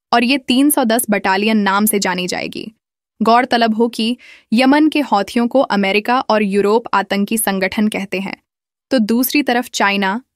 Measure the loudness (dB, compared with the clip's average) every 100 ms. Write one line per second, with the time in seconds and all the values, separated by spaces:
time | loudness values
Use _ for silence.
0 | _ 0 2 0 0 2 2 2 0 0
1 | -2 -2 0 0 0 0 2 2 0 0
2 | -2 -4 -6 -6 -8 -10 -14 -18 _ _
3 | _ -4 2 2 2 0 0 0 -2 -2
4 | -4 -6 -12 -20 _ 2 4 4 4 2
5 | 0 -2 0 -2 0 0 0 0 0 0
6 | 0 -2 0 0 2 0 2 0 0 -2
7 | 0 -2 -2 -2 -2 -2 -2 -2 -2 -2
8 | -6 -8 -8 -12 _ _ _ _ _ 0
9 | 2 0 0 0 0 -2 -4 -2 0 0
10 | -2 -4 -10